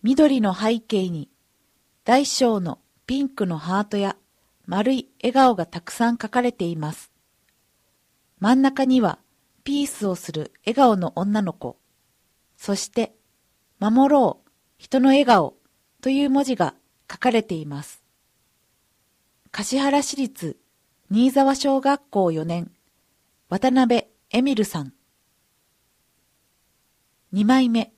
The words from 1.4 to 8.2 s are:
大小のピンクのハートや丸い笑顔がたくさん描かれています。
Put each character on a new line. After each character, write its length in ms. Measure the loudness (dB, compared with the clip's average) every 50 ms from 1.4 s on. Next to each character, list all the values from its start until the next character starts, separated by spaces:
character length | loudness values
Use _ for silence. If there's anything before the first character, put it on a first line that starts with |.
| _ _ _ _ _ _ _ _ _ _ _ _ _
大 200 | 2 2 2 2
小 360 | 0 -2 0 0 2 2 0
の 180 | -4 -6 -8 _ _ _ _ _ _
ピ 160 | -6 -4 -4 -4
ン 40 |
ク 180 | -4 -4 -4 -4
の 120 | -4 -4
ハ 240 | -6 -6 -4 -4 -4
ー 20 | -4
ト 140 | -4 -4
や 180 | -4 -4 -4 -6 _ _ _ _ _ _ _ _ _ _
丸 280 | -6 -4 -2 0 0 0
い 160 | -2 -4 _ _ _
笑 120 | -6 -2 2
顔 220 | 4 4 4 4
が 100 | 0 -4
た 160 | -8 -8 -14
く 100 | _ -14
さ 180 | -4 -2 0 0
ん 60 | 0
描 140 | -2 -6 -4
か 120 | -2 -2
れ 120 | -2 -2 -2
て 100 | _ -6
い 140 | -6 -4
ま 160 | -6 -8 -8 -10
す。 180 | -12 -18 _ _ _ _ _ _ _ _ _ _ _ _ _ _ _ _ _ _ _ _ _ _ _